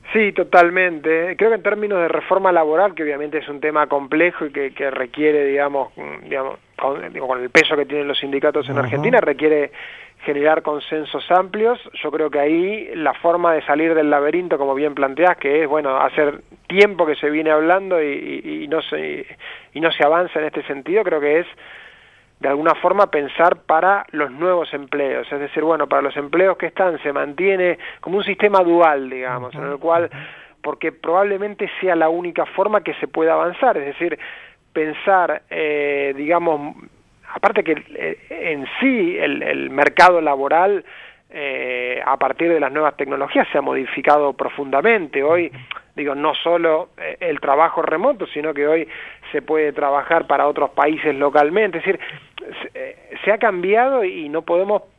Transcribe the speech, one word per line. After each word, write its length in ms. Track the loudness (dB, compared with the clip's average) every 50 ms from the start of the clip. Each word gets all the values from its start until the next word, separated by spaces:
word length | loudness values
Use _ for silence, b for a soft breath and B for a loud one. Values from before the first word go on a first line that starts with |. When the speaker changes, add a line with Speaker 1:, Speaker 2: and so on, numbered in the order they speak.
| _ -2
Speaker 1:
Sí, 220 | 0 2 2 2 0
totalmente. 1000 | -2 0 6 8 8 8 8 4 2 0 0 -2 -2 -2 0 0 0 0 -4 0
Creo 140 | 2 2 2
que 40 | 2
en 80 | 2 0
términos 360 | -2 -2 0 -2 -2 0 0
de 80 | 0
reforma 440 | 0 0 -4 0 2 0 4 4 4
laboral, 420 | 4 4 4 4 4 2 2 2 0
que 100 | -2 -4
obviamente 340 | -4 -4 -6 -6 -6 -6
es 100 | -6 -6
un 140 | -6 -10 -4
tema 260 | -4 0 2 0 0
complejo 580 | 2 0 -2 -2 0 2 2 2 2 0 -4 -8
y 60 | -6
que, 220 | -4 -6 -6 -6 -6
que 180 | -6 -6 -4
requiere, 540 | -4 -4 -6 -6 -4 0 2 4 4 4 2
digamos, 440 | 2 2 0 0 0 -2 -4 -4 -6 _
mm, 340 | -14 -12 -12 -12 -14 -10 -8
digamos, 300 | -6 -6 -6 -8 -10 -14 _ _ _
con, 360 | -4 -2 -2 -2 -4 -8 -10 -10
digo, 140 | -8 -6
con 140 | -4 -4 -4
el 80 | -6 0
peso 260 | _ 0 2 2 0
que 100 | -2 -2
tienen 220 | -2 -4 -6 -4
los 100 | -4 -6
sindicatos 480 | -6 -6 -4 -4 0 0 0 0 -2 -4
en 60 | -2 -4
Speaker 2:
Ujú. 80 | -4
Speaker 1:
Argentina, 400 | -2 -2 -4 -2 0 2 2 2
requiere 500 | 2 2 -2 0 2 2 2 2 0 -4 B B B B B B B B B _ -6
generar 380 | -4 -2 0 2 2 2 2 0
consensos 600 | -4 -6 -6 -6 -8 -8 -8 -6 -8 -8 -10 -2 2
amplios. 500 | 2 2 2 0 -2 0 0 0 0 -2 -8 -16 -14 -8 -8
Yo 80 | -6
creo 180 | -2 -2 -2 0
que 100 | 0 0
ahí 560 | 2 2 2 2 0 0 -2 -6 -8 -10 -8
la 180 | -2 -2 -2 -2
forma 400 | 2 2 2 2 4 2 2 2
de 100 | 2 0
salir 280 | 0 0 2 2 2 2
del 160 | 2 4 4
laberinto, 480 | 2 2 2 2 0 -2 0 -2 -2
como 160 | 0 0 -2 0
bien 220 | 0 -2 -2 0
planteás, 420 | 0 -2 -2 2 2 4 4 2
que 260 | 2 0 0 2 2 2
es, 60 | 2
bueno, 260 | 0 0 0 0 0
hacer 440 | 0 0 0 2 2 0 0 0 -6 -18 _ -20 _ _
tiempo 380 | -4 4 4 4 4 4 0 0
que 100 | 0 0
se 140 | -2 -2 -2
viene 220 | 0 0 2 2
hablando 500 | 2 4 4 4 2 2 2 0 0 0
y, 400 | 0 0 -4 -6 -8 -8 -10 -10 -8
y, 200 | -8 -8 -8 -6
y 40 |
no 140 | -4 -4 -4
se, 440 | -4 -4 -8 -6 -6 -6 -8 -10 -12 -14 -18 B B B B B B B B
y 60 | -2
no 120 | -2 -2
se 120 | 2 4 4
avanza 360 | 4 4 2 0 0 -2 -4
en 60 | -4
este 180 | -4 -6 -6 -8
sentido, 400 | -8 -10 -8 -6 0 0 0 2
creo 160 | 2 -2 0
que 200 | 2 2 2 2
es, 80 | 0 -2 -14 B B B B B B B B B B B B B B B B _
de 60 | -2
alguna 260 | -2 0 2 2 2 0
forma, 320 | 2 2 2 4 4 2
pensar 560 | 4 2 -2 -2 -2 0 2 4 4 4 0 _
para 420 | 0 2 4 4 4 2 2 -2 -6
los 200 | -4 -4 -4 -4
nuevos 420 | -4 -2 0 0 0 0 -2 -4 -8
empleos. 540 | -10 -8 -6 -4 -2 -2 -2 -2 -4 -6 -6
Es 100 | -6 -8
decir, 200 | -8 -4 -4 -2
bueno, 260 | 2 2 2 0 2
para 140 | 2 2 0
los 140 | 0 0 -4
empleos 400 | -4 -6 -2 2 2 4 4 2
que 100 | 0 -4
están, 300 | -6 _ 0 0 0 0 -2 -6
se 80 | -4
mantiene 680 | -4 -2 -4 -4 -4 0 0 2 2 2 2 0 0 B B B B B
como 180 | -8 -4 -4
un 60 | -2 -2
sistema 400 | -2 -2 2 2 4 4 4 4
dual, 460 | 6 6 6 6 6 4 2 -4 -6
digamos, 440 | -8 -8 -8 -6 -6 -8 -8 -10 -10
Speaker 2:
Ujú, 100 | -10 -8
Speaker 1:
en 80 | -8
el 60 | -8
cual, 280 | -4 0 0 2 2 0
Speaker 2:
ujú. 160 | -2 B -14 -16 B B B B B B _
Speaker 1:
porque 320 | -8 -8 -8 _ -6 -8 -6
probablemente 760 | _ -4 0 2 2 2 0 -2 -4 -6 -8 -6 -8 -8 -8 -6 -4
sea 160 | -2 0 2
la 100 | 2 2
única 380 | 2 0 -2 -6 -6 -4 -4 -4
forma 360 | -4 -2 -2 0 2 2 0
que 120 | 0 -2 -6
se 140 | -6 -8 -6
pueda 240 | -2 0 2 2 2
avanzar, 440 | 2 0 -2 -2 2 2 2 2
es 100 | 0 -4
decir, 300 | -6 -6 -4 -4 -4 -4 B B B B B B B B B _ _
pensar, 720 | _ -4 -4 -4 -6 -4 0 2 4 4 2 0 -2 -6 _ _
eh, 640 | -6 -4 -2 -2 -2 -2 -2 -2 -2 -2 -2 -4 -4
digamos, 600 | -4 -2 0 0 0 2 0 -2 -2 -4 -10 -12 -16 -20 -20 _ _ _ _ _ _ _ -14 -8
aparte 280 | -2 -2 0 2 0
que, 120 | 0 0 -4
eh, 440 | -4 -4 -14 -12 -8 -8 -8 -8 -10 -12 -14
en 360 | -12 -8 -6 -6 -6 -6 -8 -10 -4 0
sí 380 | 0 2 2 2 0 0 0
el, 260 | -2 -2 -2 -2 -4 -4
el 260 | -4 -4 -4 -6 -4
mercado 520 | 0 2 2 2 6 6 8 8 8 4
laboral, 640 | 2 2 0 0 0 2 4 4 4 4 2 -2 -4 B B B B B B B B _
eh, 720 | -14 -10 -8 -8 -6 -6 -6 -6 -6 -6 -4 -4 -6 -4 0
a 140 | -2 0
partir 340 | 2 0 -2 0 0 2 2
de 80 | 2 2
las 120 | 0 0
nuevas 240 | 0 0 0 0 0
tecnologías 520 | -2 -4 -4 -2 -4 -4 0 2 0 0 2
se 60 | 0
ha 40 | -2
modificado 720 | 0 0 -2 -4 -4 -4 -8 0 4 6 6 6 4 0 -2
profundamente. 880 | -2 -6 -6 -6 -8 -6 0 0 2 4 4 2 2 0 -4 -2 0
Hoy, 300 | 2 2 2 2 0 -4 -8 -14 -16 B B B B B _
digo, 200 | -8 -6 -4 -4
no 180 | -2 -2 -2 -2
solo, 560 | 0 0 0 0 2 2 2 2 0 -2 _ _
eh, 200 | -12 -12 -12 -10 -6
el 200 | -4 -4 -4 -2
trabajo 420 | 0 2 4 4 4 4 2 -2
remoto, 440 | -2 -2 -2 0 0 0 0 0 -6 -8 -6
sino 200 | -6 -6 -4 -2
que 140 | 0 2
hoy 200 | 2 2 0 0 B B B B B B B B -8
se 120 | -8 -8 -4
puede 300 | -2 0 0 0 0 0
trabajar 520 | 0 0 2 0 0 2 2 2 2 4
para 220 | 2 2 4 4
otros 240 | 2 2 0 -2 0
países 420 | 2 2 2 2 2 0 -2 -2 0
localmente. 640 | 2 0 4 4 4 4 4 2 0 0 0 -2
Es 80 | -4 -2
decir, 140 | -2 -4 B B B B -18 B B _ -16
se, 320 | -16 -14 -12 -12 -14 -12 _
eh, 220 | -12 -12 -12 -14 -18 -20 -18 -16 -4 0
se 80 | 0
ha 60 | 0
cambiado 640 | 2 4 2 4 4 4 2 4 4 4 4 2 0 0
y 240 | -2 -4 -6 -8
no 140 | -6 -6 -6
podemos 400 | -2 0 0 2 2 2 0 -2 -2 _ _